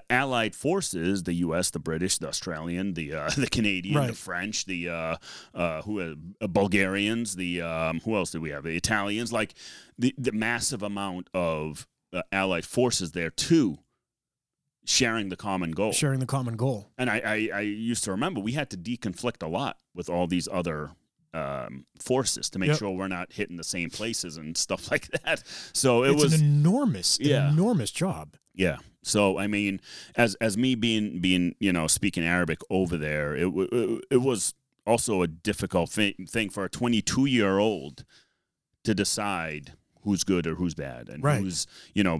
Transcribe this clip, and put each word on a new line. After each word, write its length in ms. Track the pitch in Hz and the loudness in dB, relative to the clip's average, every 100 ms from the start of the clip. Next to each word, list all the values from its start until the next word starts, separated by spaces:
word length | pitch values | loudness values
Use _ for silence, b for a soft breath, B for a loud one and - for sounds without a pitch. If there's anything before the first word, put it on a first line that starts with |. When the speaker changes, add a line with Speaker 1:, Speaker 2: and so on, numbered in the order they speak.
| - | 0
Speaker 1:
Allied 460 | 123 139 123 110 - | 0 0 0 0 -2
forces, 680 | 135 190 - 90 85 98 | -2 0 -2 -2 0 0
the 100 | 87 | 0
U 200 | 87 87 82 | 0 0 2
S, 160 | 87 | 0
the 80 | 82 | -2
British, 380 | 76 80 90 - | -4 -2 0 -2
the 80 | 78 | -4
Australian, 640 | - - 78 82 87 101 | -6 -6 -6 -4 -4 -4
the, 200 | 85 73 | -4 -6
uh, 160 | 76 76 | -6 -2
<laughs> 80 | - | 0
the 100 | 127 | 0
Canadian, 480 | - 107 92 90 147 | 2 2 0 0 0
the 40 | 131 | 0
Speaker 2:
Right. 80 | 110 | -4
Speaker 1:
French, 480 | - 87 98 110 - | -8 -6 -4 -6 -6
the, 240 | 90 85 | -6 -4
uh, 260 | 85 80 80 B B B | -4 -4 -6 B B B
uh, 280 | - 85 78 | -4 -2 -2
who, 180 | 90 104 85 76 82 98 | -4 -4 -6 -8 -14 -6
uh, 60 | 104 | 0
Bulgarians, 880 | 90 98 98 95 98 104 117 113 92 | 2 4 4 2 2 0 0 -4 -4
the, 260 | 90 87 | -4 -4
um, 380 | 85 80 80 82 110 | -4 -2 -2 -2 -2
who 100 | 107 | -2
else 160 | 90 | -2
did 100 | 85 | -4
we 80 | 80 | -6
have? 120 | 71 | -6
The 120 | 76 82 | -6 -4
Italians, 560 | - 110 101 104 120 | 0 0 -2 -4 -2
like, 200 | 117 107 - B B B B | -2 -4 -6 B B B B
the, 180 | 123 - | -2 0
the 140 | 117 | -2
massive 500 | 107 110 117 113 120 | 0 0 -2 -2 -4
amount 460 | 101 101 98 90 90 | -6 -6 -6 -6 -6
of, 520 | 95 87 78 78 76 - _ _ | -2 0 0 -4 -8 -14 _ _
uh, 80 | 92 - | -8 -4
Allied 340 | 98 95 87 73 | 0 0 0 -2
forces 460 | - 123 - 87 | 2 2 2 -4
there 180 | 87 82 | -4 -4
too, 500 | - - 165 113 76 _ _ _ _ _ _ _ _ _ _ - | -2 4 6 4 0 _ _ _ _ _ _ _ _ _ _ 0
sharing 440 | - 120 113 98 | 2 2 2 -2
the 60 | 92 | -4
common 360 | 104 95 85 | -2 -2 -2
goal. 200 | 80 104 | -2 0
Speaker 2:
Sharing 280 | - 147 135 | 0 0 0
the 60 | 131 | -2
common 300 | 139 123 113 | -2 -4 -2
goal. 340 | 131 113 101 - | 0 -2 -6 -4
Speaker 1:
And 120 | 123 | 0
I, 100 | 110 110 110 110 | 0 0 0 0
I, 40 | 98 | -2
I 40 | |
used 420 | 107 104 113 117 - | -4 -2 -2 -2 -2
to 60 | |
remember 280 | 95 156 156 | -2 -2 -2
we 140 | 101 | -4
had 160 | 139 139 | -4 -4
to 60 | 95 | -6
deconflict 680 | 87 120 110 90 120 - | -8 -6 -6 -4 -4 -4
a 40 | 80 | -4
lot 300 | 87 131 - _ | -2 -4 -8 _
with 160 | 90 82 | -12 -4
all 180 | 87 90 | 0 2
these 200 | 90 80 | 0 0
other, 400 | 90 85 76 76 - _ _ _ | -2 -2 -4 -8 -12 _ _ _
um, 520 | 80 71 69 60 67 - - | -8 -6 -6 -8 -12 -18 -8
forces 500 | - 127 123 - - | 0 0 2 -2 -4
to 60 | - | -2
make 120 | 147 | 0
Speaker 2:
Yep. 80 | 151 | 0
Speaker 1:
sure 100 | 104 | 0
we're 160 | 92 95 | -4 -4
not 260 | 90 90 | -6 -6
hitting 240 | - 101 87 | -6 -6 -6
the 60 | |
same 260 | 80 92 85 | -6 -4 -4
places 460 | - 110 113 87 78 | -4 -6 -4 -6 -10
and 200 | 78 82 | -8 -4
stuff 320 | - - - | -2 -4 -2
<laughs> 0 | |
like 160 | 151 - - | -2 -2 -6
that. 200 | - 165 - B B | -4 -4 -6 B B
So 300 | - 135 120 | 0 4 6
it 100 | 131 | 6
Speaker 2:
It's 100 | 147 | 6
Speaker 1:
was 100 | 151 | 6
Speaker 2:
an 80 | 160 | 6
enormous, 760 | 147 147 151 226 269 107 90 - | 6 6 6 4 2 2 0 2
an 60 | 135 | 4
Speaker 1:
Yeah. 240 | 135 143 | 4 4
Speaker 2:
enormous 400 | 151 208 214 107 | 4 4 2 0
job. 440 | - 190 143 76 - _ - | -2 -2 -4 -10 -18 _ 0
Speaker 1:
Yeah. 220 | 90 69 - _ | 0 0 -8 _
So, 340 | - 107 101 92 | -2 4 4 2
I 80 | 101 | 0
mean, 320 | 104 101 95 B B B B | 0 0 -2 B B B B
as, 200 | 117 95 | 2 4
as 220 | 110 98 | 0 2
me 160 | 127 123 | 2 2
being, 440 | 117 110 107 82 | 2 2 0 0
being, 360 | 92 92 87 - | 4 4 2 2
you 120 | 98 | 2
know, 140 | 87 78 | 2 2
speaking 360 | - 104 90 82 | 2 0 0 0
Arabic 340 | 90 85 80 - | 2 2 -2 -2
over 280 | 95 92 85 | 0 0 0
there, 380 | 76 76 73 71 | -2 -2 -2 0
it 80 | 90 | 0
w-, 240 | 85 95 | 0 0
it, 340 | 120 101 113 - 131 | 0 0 -2 2 2
it 20 | |
was 360 | 131 113 - - _ _ - | 4 2 0 -4 _ _ 2
also 340 | 117 - 101 | 2 4 2
a 60 | 87 | 2
difficult 640 | 80 - 101 98 90 82 | 0 -2 -2 0 0 0
thi-, 240 | - 101 - 92 | 2 0 0 -6
thing 220 | 117 107 | -2 -2
for 160 | 104 92 | -4 -6
a 40 | |
twenty-two-year-old 1300 | - 120 113 - 123 139 123 101 95 107 92 69 67 - b b b b _ _ _ | -2 2 2 2 2 4 4 4 4 4 0 -6 -14 -20 b b b b _ _ _
to 100 | - 98 | 0 2
decide 800 | 101 - 104 95 80 76 73 - _ _ | 2 0 -2 -2 -4 -8 -12 -20 _ _
who's 220 | 104 95 | 0 2
good 240 | - 90 82 | 4 2 2
or 80 | 80 | 0
who's 180 | 90 | -2
bad 360 | 78 69 60 58 | -2 -8 -10 -12
and 140 | 69 | -2
Speaker 2:
Right. 160 | 143 135 | 2 2
Speaker 1:
who's, 280 | 95 82 - B B | 0 -4 -6 B B
you 100 | B | B
know, 160 | 98 80 | 2 2